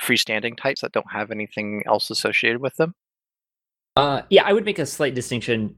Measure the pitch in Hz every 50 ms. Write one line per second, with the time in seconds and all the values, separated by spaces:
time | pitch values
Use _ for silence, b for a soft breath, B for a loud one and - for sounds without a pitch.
0 | - - 120 - - - 110 107 110 117 117 - - 135 127 - - 110 - 110
1 | - - - 104 107 95 113 107 107 - - 107 104 104 104 104 - - 107 101
2 | - - 110 - - 110 98 - - 113 117 123 139 127 - - 160 170 - _
3 | _ _ _ _ _ _ _ _ _ _ _ _ _ _ _ _ _ _ _ 135
4 | 139 143 135 113 - - 196 185 - 202 202 233 202 208 196 175 143 - - -
5 | 151 131 135 123 117 - 127 113 - 123 117 110 107 101 -